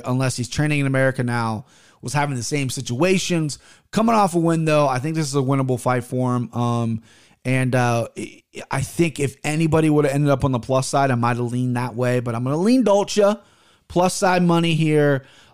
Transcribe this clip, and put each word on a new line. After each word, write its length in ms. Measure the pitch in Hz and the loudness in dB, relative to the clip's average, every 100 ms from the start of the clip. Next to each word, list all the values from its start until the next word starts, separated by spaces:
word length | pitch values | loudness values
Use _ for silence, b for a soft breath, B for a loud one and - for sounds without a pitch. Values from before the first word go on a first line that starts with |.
unless 320 | 123 127 131 127 | -2 -2 -2 -4
he's 140 | 117 | -6
training 300 | - 151 147 | -2 0 0
in 60 | 139 | 0
America 360 | 135 135 131 | 0 0 0
now, 420 | 120 120 113 110 - b b b | -2 -2 -2 -4 -8 b b b
was 100 | 120 | -6
having 240 | 147 147 127 | -2 -2 -4
the 60 | |
same 260 | 110 147 131 | -4 -4 -4
situations. 880 | 135 123 123 180 190 - 170 151 - b b b | -6 -6 -2 2 2 0 -2 -2 -6 b b b
Coming 220 | 202 226 | 0 2
off 200 | 220 196 | 2 2
a 40 | 170 | 2
win, 280 | 165 165 156 | 2 2 2
though, 220 | 151 143 | 2 2
I 100 | 127 | 0
think 180 | 151 160 | -2 -4
this 100 | 143 | -2
is 100 | 143 | 0
a 20 | |
winnable 420 | 131 139 131 123 | 2 0 0 -2
fight 240 | 127 123 | 0 -2
for 320 | 120 127 127 123 | -2 -4 -2 -2
him. 160 | 117 | -4
Um, 500 | 117 120 120 117 113 b b b b 123 | -2 -2 0 -2 -4 b b b b -4
and, 280 | 131 127 | -2 0
uh, 340 | 127 120 117 113 - 107 - _ - - | 0 0 0 -4 -8 -12 -14 _ -16 -8
I 120 | 139 | -6
think 380 | 143 - 170 139 | -4 -2 -2 0
if 160 | 135 - | -4 -4
anybody 460 | 147 151 165 160 156 | -4 0 2 2 4
would 160 | 147 | 2
have 80 | 147 | 2
ended 160 | 143 143 | 2 2
up 160 | 131 | 2
on 80 | 143 | 0
the 80 | 123 | -2
plus 260 | 120 131 - | 0 -2 0
side, 240 | 143 139 | 0 2
I 40 | |
might 240 | 120 117 120 | 2 0 -2
have 120 | 120 | -4
leaned 260 | 123 127 120 | -4 -2 -2
that 180 | 123 | -4
way. 260 | 110 123 123 | -4 -2 0
But 140 | 117 | -2
I'm 100 | 117 | -4
gonna 140 | 127 151 | -2 0
lean 260 | 202 262 | 2 2
Dolce. 520 | 214 202 190 208 202 220 b b b b - | 4 2 2 2 2 2 b b b b -4
Plus 280 | 170 180 | 0 0
side 280 | - 190 180 | 2 0 2
money 320 | 175 170 170 | 4 4 2
here. 520 | 156 156 151 147 135 b b b | 2 2 4 4 2 b b b